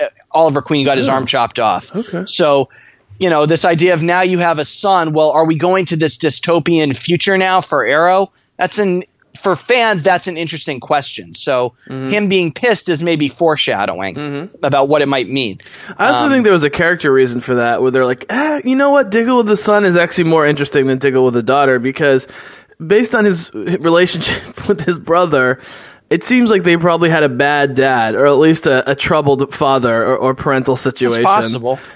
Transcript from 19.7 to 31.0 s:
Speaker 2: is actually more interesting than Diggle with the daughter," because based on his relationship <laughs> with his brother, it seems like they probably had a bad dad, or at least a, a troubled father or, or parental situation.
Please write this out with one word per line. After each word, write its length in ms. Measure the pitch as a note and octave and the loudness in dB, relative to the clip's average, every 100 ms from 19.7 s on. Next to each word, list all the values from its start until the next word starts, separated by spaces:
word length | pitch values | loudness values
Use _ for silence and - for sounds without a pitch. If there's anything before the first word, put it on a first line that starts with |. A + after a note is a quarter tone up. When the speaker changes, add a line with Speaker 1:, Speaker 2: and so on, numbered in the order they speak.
| G#3 G3 | 2 4
Speaker 2:
is 100 | F3 | 2
actually 300 | E3+ - E3 | 2 0 2
more 200 | D#3+ D3 | 2 2
interesting 400 | D3 C#3+ D3 C3+ | 0 0 0 0
than 100 | C3 | 0
Diggle 260 | C3+ C3 B2+ | 0 2 2
with 80 | A#2+ | 2
the 80 | |
daughter," 340 | A2+ C#3 C3+ B2+ | 0 2 2 0
because 480 | B2 C3+ D3 C3 - - - - _ _ D#3+ | -2 -2 2 2 -2 -16 -20 -20 _ _ 0
based 280 | G#3 A#3 A#3 | 2 2 2
on 100 | G#3 | 2
his 260 | E3+ E3 | 0 -6
relationship 1120 | G#2 G#2 F3 D#3+ E3+ F3+ E3+ - - - - - | -10 -4 -2 2 2 2 0 -4 -6 -10 -8 -4
<laughs> 0 | |
with 140 | G3+ | -2
his 160 | D#3 E3 | -2 -6
brother, 600 | - E3+ F3+ C#3+ B2+ B2+ - - - - _ | -2 0 2 2 0 -2 -8 -20 -20 -20 _
it 160 | F3 - | -4 0
seems 240 | B3+ A#3+ | 2 4
like 140 | G3+ | 2
they 120 | F3 E3+ | 2 2
probably 340 | F3 E3 E3+ | 2 2 2
had 140 | D#3+ | 2
a 60 | D3 | 0
bad 440 | B2 C#3+ D3 C#3 | 0 0 0 0
dad, 420 | B2+ C3+ B2+ A2+ A2 | 0 0 2 0 2
or 100 | C#3+ | 4
at 120 | C#3+ | 4
least 300 | D#3+ D#3 D#3 | 4 2 2
a, 240 | C3 C3 | 0 0
a 40 | C#3 | -4
troubled 580 | - D#3+ C#3+ C3+ C3+ - | 0 0 2 0 -2 -2
father 500 | C#3 C3+ A#2+ A2+ A2 | 0 2 0 0 0
or, 100 | - | 0
or 160 | B2+ C3+ | -2 -2
parental 400 | D3+ C3 C3 B2+ | -2 -2 -2 -2
situation. 480 | C3 - | -4 -2